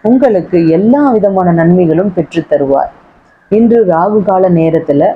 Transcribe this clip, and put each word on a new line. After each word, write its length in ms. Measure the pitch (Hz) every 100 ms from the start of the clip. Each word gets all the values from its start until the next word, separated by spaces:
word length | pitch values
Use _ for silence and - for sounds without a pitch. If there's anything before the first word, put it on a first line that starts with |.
உங்களுக்கு 540 | 214 254 262 196 - 175 165
எல்லா 340 | 160 214 277 285
விதமான 420 | 220 196 190 175
நன்மைகளும் 600 | 165 165 180 170 160 202
பெற்று 280 | 180 151 170 -
தருவார். 420 | 147 139 139 131 - _ _ _ _ _
இன்று 280 | 208 233 233
ராகு 360 | 190 165 190 214
கால 260 | 190 185 185
நேரத்துல 640 | 170 160 160 160 143 185